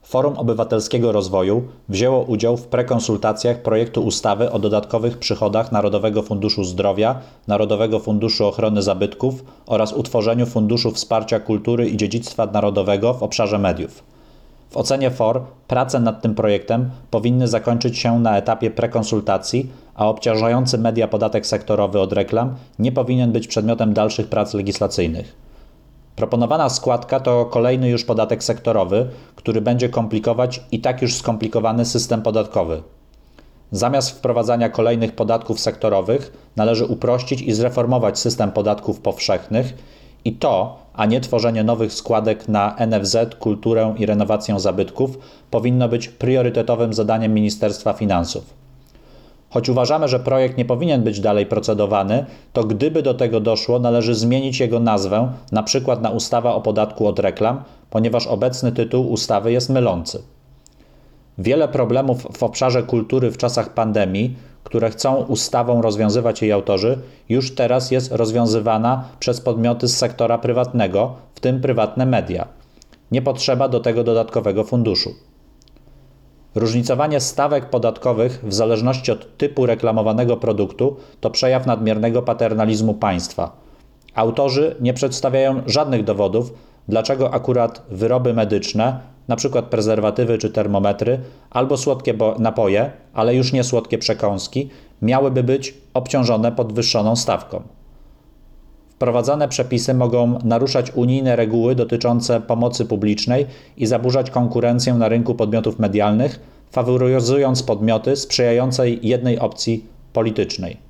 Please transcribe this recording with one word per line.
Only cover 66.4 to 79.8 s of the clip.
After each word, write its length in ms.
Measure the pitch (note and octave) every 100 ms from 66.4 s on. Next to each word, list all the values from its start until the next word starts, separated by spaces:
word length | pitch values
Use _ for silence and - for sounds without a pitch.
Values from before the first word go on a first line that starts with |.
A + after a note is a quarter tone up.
jej 100 | G#2+
autorzy, 480 | G#2 F#2+ G2 G#2+ B2+ - - -
już 260 | A#2+ B2+ -
teraz 360 | A#2+ B2+ B2+
jest 200 | B2+ B2+
rozwiązywana 920 | A#2 A2+ A#2 A#2 A2 G#2+ A2 A#2 C3 - -
przez 220 | - A#2+
podmioty 460 | - A2+ A#2 A#2+ B2
z 100 | -
sektora 400 | B2 - A2+ A#2
prywatnego, 760 | - A#2+ B2 B2 G2 G2 B2 B2+ - -
w 40 |
tym 220 | B2+ C3
prywatne 440 | C3 A2+ G#2+ B2+ B2+
media. 420 | A#2+ F2 F2 - - - - - - _
Nie 100 | B2+
potrzeba 480 | C3 B2+ - B2+ C3+
do 100 | B2
tego 240 | A#2+ A#2
dodatkowego 600 | A#2 A2+ A2+ - G#2 G2
funduszu. 460 | A2 B2 A2 F2 - - - _ - - - - - - - - - - - A2
Różnicowanie 640 | A2+ A#2+ A#2+ B2+ D3+ D3
stawek 500 | C3 - C#3+ C#3+ C3
podatkowych 720 | B2 A2+ A2 B2+ A2 B2 B2+
w 100 | A2
zależności 580 | G2 A2+ A2+ A#2+ C3 -
od 260 | A2 - -
typu 280 | C#3+ C#3+ B2
reklamowanego 720 | A2+